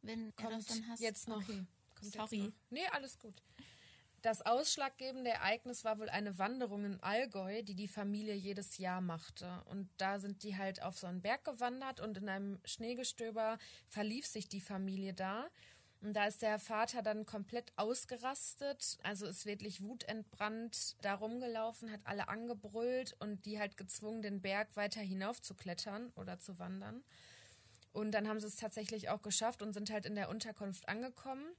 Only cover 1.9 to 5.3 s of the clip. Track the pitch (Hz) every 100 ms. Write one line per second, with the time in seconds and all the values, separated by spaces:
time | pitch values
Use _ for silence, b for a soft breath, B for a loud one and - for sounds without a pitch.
1.9 | - 208 208 214 220 202 - _ 262 370
2.9 | 285 269 - 226 190 - B B B B
3.9 | B B - 226 214 - 247 311 - 269
4.9 | - 262 262 247